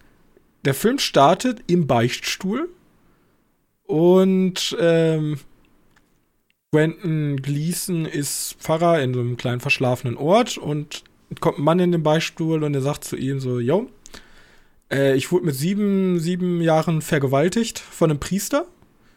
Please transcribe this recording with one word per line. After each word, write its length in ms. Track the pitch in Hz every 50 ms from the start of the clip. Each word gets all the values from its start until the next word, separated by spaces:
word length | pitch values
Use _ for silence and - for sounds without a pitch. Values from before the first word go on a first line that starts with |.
| _ _ _ _ _ _ _ _ _ _ _ _ -
Der 100 | 143 131
Film 240 | - - 220 262 269
startet 640 | - - - 151 139 139 - - - 254 233 - -
im 200 | - 175 180 160
Beichtstuhl 840 | 135 131 117 117 123 - - - - - - - 185 214 262 330 359 - _ _ _ _ _ _ _ _ _ _ _ _ _ _ _ _ _ _ _ _ _ _
und, 920 | - 180 151 170 175 180 185 190 190 190 185 185 185 180 - - - - -
ähm, 580 | 170 170 165 165 165 160 160 156 151 151 151 139 - - _ _ _ _ _ _ _ _ _ _ _ _ _ _ _ _ _ _ _ _ _ _ _ _
Brendan 640 | - 151 156 160 160 - - 170 160 156 151 143 143
Gleeson 680 | 139 135 143 143 147 156 170 170 - - - 175 165 160
ist 500 | - - 151 143 - - - - - - -
Pfarrer 420 | - - 160 160 175 170 170 160
in 140 | 131 127 123
so 60 | 123
einem 160 | 120 123 123
kleinen 240 | 120 - 127 123 123
verschlafenen 560 | - 131 - - 131 123 123 - - 123 117
Ort 420 | - 139 156 190 233 247 - - -
und 460 | - 151 151 151 147 - - - - _ _ _ _ - - -
kommt 200 | - 170 - -
ein 60 | 143
Mann 140 | 156 165 180
in 140 | 180 175
den 100 | 175 165
Beichtstuhl 600 | 151 156 156 160 160 - - - 165 160 160 156 151
und 100 | 147 143
er 80 | 139
sagt 220 | 131 143 147 - -
zu 100 | - -
ihm 240 | - 131 131 139 135
so, 220 | 131 127 123 123
„Yo, 280 | 120 120 156 202 247 - - _ - - - - - - - - - _ _ - _ _ _ _ _ -
äh, 240 | - 135 139 135 135
ich 160 | 135 135 -
wurde 160 | 175 180 180
mit 80 | 160 135
sieben, 640 | 127 147 180 202 202 208 202 196 190 190 185 180 170
sieben 420 | 156 175 180 175 180 180 175 170
Jahren 420 | 165 165 156 160 156 180 160 156
vergewaltigt 760 | 151 - 170 147 139 131 135 135 156 185 - 233 226 226 - -
von 320 | - - - - 170 160
einem 80 | 151 143
Priester. 480 | - - 180 202 - - 285 285 349 - _ _ _ _ _ _ _ _ _